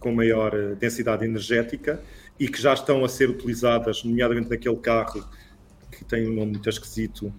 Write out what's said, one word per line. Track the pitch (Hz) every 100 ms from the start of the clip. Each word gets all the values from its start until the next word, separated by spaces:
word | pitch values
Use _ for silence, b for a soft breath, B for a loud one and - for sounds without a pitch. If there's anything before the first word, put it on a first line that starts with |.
com | 120
maior, | 117 113 113 107
eh, | 104 101
densidade | 101 120 117 117 107
energética | 113 110 101 117 117 139 - 160 B B B -
e | 127
que | -
já | 139
estão | 135 - 135
a | 127
ser | - 131
utilizadas, | 123 123 117 120 117 110 104
nomeadamente | 117 117 120 120 117
naquele | 117 123 113
carro | 120 113 110 107 - B B - - - -
que | -
tem | - 117 110
um |
nome | 110 107
muito | 104 107
esquisito, | - - - 110 - 104